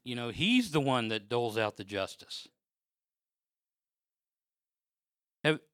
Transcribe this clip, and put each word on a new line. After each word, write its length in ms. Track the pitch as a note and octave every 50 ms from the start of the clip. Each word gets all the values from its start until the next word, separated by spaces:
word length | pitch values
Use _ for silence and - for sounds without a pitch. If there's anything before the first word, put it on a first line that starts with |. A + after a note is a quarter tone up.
| _
you 100 | B2 B2
know, 140 | A#2+ A#2+ A#2+
he's 420 | G2+ - E3+ G#3 B3 B3+ A#3+ F#3
the 100 | D3 D#3
one 280 | C#3 C#3 C3 B2 A2+ A2
that 220 | A2 G#2+ G2+ G#2
doles 260 | A#2+ A#2+ A#2+ A2+ G#2+
out 220 | A2+ A2 G#2 - -
the 60 | G2
justice. 640 | F#2+ G2+ G2 F#2+ - - - - - - - - - _ _ _ _ _ _ _ _ _ _ _ _ _ _ _ _ _ _ _ _ _ _ _ _ _ _ _ _ _ _ _ _ _ _ _ _ _ _ _ _ _ _ _ _ _ _ _ _ _ _ _ _ _ _ _ _ _ _ -
Have, 160 | D3+ D#3 C#3+ - _